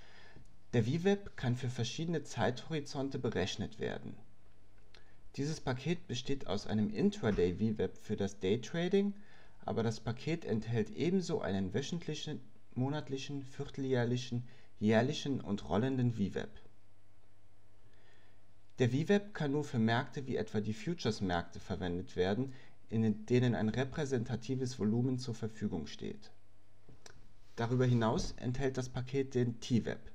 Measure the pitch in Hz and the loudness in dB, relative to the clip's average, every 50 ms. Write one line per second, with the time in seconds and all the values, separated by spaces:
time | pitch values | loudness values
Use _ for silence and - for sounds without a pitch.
0 | - - - - - - - - - - - - - - - 120 110 117 139 170 | -12 -12 -12 -12 -12 -12 -12 -12 -12 -12 -12 -12 -8 0 2 2 2 4 2 2
1 | 170 190 202 202 202 - - - - 123 123 123 - 123 123 - 117 110 - - | 4 4 2 2 0 -6 -8 -4 -2 0 0 0 -2 -4 -2 -2 -2 -2 -2 -4
2 | 160 165 175 - - - - - 104 98 127 127 - - 165 151 143 - - 143 | -2 0 0 -2 -2 -2 -2 2 2 2 2 0 -4 -4 -4 -4 -4 -4 -4 -2
3 | 135 139 135 131 131 123 104 95 85 107 - - 101 - - - - 62 50 50 | -2 -2 -2 0 0 0 2 2 0 0 0 -2 -2 -4 -4 -2 -4 -2 -2 -4
4 | - 57 - - - - - - - - - - - - - - - - - - | -6 -8 -10 -10 -10 -12 -12 -12 -12 -12 -12 -12 -12 -12 -12 -12 -12 -12 -10 -10
5 | - - - - - - - - 139 147 160 - - 139 127 123 - 156 175 170 | -10 -10 -10 -10 -10 -8 -4 -2 -2 -2 -2 -2 -2 -2 -2 0 0 0 -2 -2
6 | - - - 123 - - 139 135 - - 90 104 - - 95 110 107 92 - - | -2 -4 -4 -2 0 0 0 0 0 0 0 0 0 2 2 4 4 2 2 4
7 | 170 202 - - - 113 101 95 87 90 90 - 107 113 107 - 92 95 - - | 4 4 4 4 2 4 6 6 6 4 4 4 2 2 2 2 0 0 -2 -4
8 | - - 107 107 98 98 - - - - 208 127 - - - 170 170 180 185 196 | -4 -4 -2 0 0 -2 -2 0 2 2 2 2 0 -2 -2 0 0 4 4 4
9 | 196 202 202 - - - - - - - - - - - 107 107 113 117 113 - | 4 4 2 -2 -8 -12 -12 -12 -12 -12 -12 -8 -4 -2 0 2 2 2 0 -2
10 | - 127 123 - - - 160 165 - - 110 110 107 117 117 117 107 - - - | -2 -4 -4 -2 -2 -2 -2 -2 0 0 0 0 0 2 2 2 2 0 0 0
11 | 131 165 185 196 175 160 170 - - - 98 98 98 92 - - 143 - - 170 | 2 4 4 4 2 2 0 0 0 2 2 2 2 2 0 0 0 0 -2 -4
12 | - - 151 - - 151 151 - - - - - - - - 120 123 135 143 151 | -2 -4 -4 -4 -4 -6 -6 -6 -8 -10 -12 -12 -12 -8 -2 0 0 2 0 -2
13 | 143 - 135 135 131 - 143 139 135 131 - - 139 - - - 135 131 131 123 | -2 -2 -4 -4 -4 -4 -6 -6 -6 -6 -6 -6 -6 -6 -4 -4 0 2 4 4
14 | 120 120 123 123 127 - 120 120 123 - - - - - - - 104 107 110 110 | 4 4 2 0 0 -2 -2 -2 -4 -4 -8 -10 -12 -10 -4 2 4 6 8 8
15 | 120 135 156 - - 147 135 113 - - 101 98 - - 78 98 117 135 135 131 | 6 6 2 -2 -2 -2 -2 -2 0 -2 -2 -2 0 2 2 4 4 4 4 4
16 | 123 123 117 110 101 90 - - - - - - - - - - - - - - | 4 4 4 4 2 0 0 -2 -4 -4 -8 -10 -12 -12 -12 -12 -12 -12 -12 -12
17 | - - - - - - - - - - - - - - - - - - - - | -12 -12 -12 -12 -12 -12 -12 -12 -12 -12 -12 -12 -12 -12 -12 -12 -12 -12 -12 -12
18 | - - - - - - - - - - - - - - - - 131 120 123 135 | -12 -12 -12 -10 -10 -10 -10 -10 -10 -10 -10 -12 -12 -6 0 2 2 4 4 4
19 | 160 160 208 202 202 - - - 156 143 135 151 147 - - 123 110 113 113 120 | 4 6 6 4 4 2 -4 -2 0 2 2 2 0 0 2 4 4 6 6 4
20 | 143 135 - 151 131 127 - - 107 - - 110 104 107 110 - - - 175 - | 2 0 -4 -6 -4 -2 0 0 0 0 0 0 0 0 -2 -2 -2 -2 -2 0
21 | - 127 107 - 104 92 87 85 85 - - - - - 98 85 92 90 87 87 | 0 0 0 2 2 2 2 2 0 -2 -6 -8 -4 -4 -2 -2 0 0 0 -2
22 | 95 - - - 90 92 104 110 131 135 - - - - - - - - - 113 | -4 -4 0 2 2 4 4 2 0 -2 -4 -8 -10 -12 -12 -12 -8 -2 2 4
23 | 110 110 104 104 - - 123 123 123 123 120 80 101 110 104 120 127 127 - - | 4 4 4 2 2 4 6 6 6 6 4 4 2 2 2 2 0 0 0 -2
24 | 156 131 135 123 - - 117 104 - - 131 127 131 127 127 - 101 107 107 117 | -2 0 0 0 0 0 -2 -4 -2 -2 -2 0 0 -2 -2 0 2 2 4 4
25 | 123 131 127 123 127 - 117 - - 107 - - - 104 - - 76 - - - | 4 2 2 0 -2 -4 -4 -4 -4 -6 -4 -2 -2 -2 -2 -2 -4 -4 -8 -8
26 | - 53 - - - - - - - - - - - - - - - - - - | -6 -6 -6 -8 -10 -12 -12 -12 -12 -12 -12 -12 -12 -12 -12 -12 -12 -12 -12 -12
27 | - - - - - - - - - - - - 117 117 123 127 127 127 123 120 | -12 -12 -12 -12 -10 -10 -10 -12 -12 -10 -4 -2 0 2 4 4 6 6 6 6
28 | 113 110 117 175 196 - - - - 120 123 127 139 131 127 131 127 127 - 127 | 6 6 4 4 2 0 -2 -4 -2 -2 0 2 2 0 2 0 -2 -2 -2 -4
29 | 123 - - 139 135 135 - 127 123 120 120 - - - 120 113 - - 58 - | -4 -2 0 0 0 2 2 2 2 2 0 -2 -2 2 4 4 4 2 -2 -4
30 | - - | -6 -10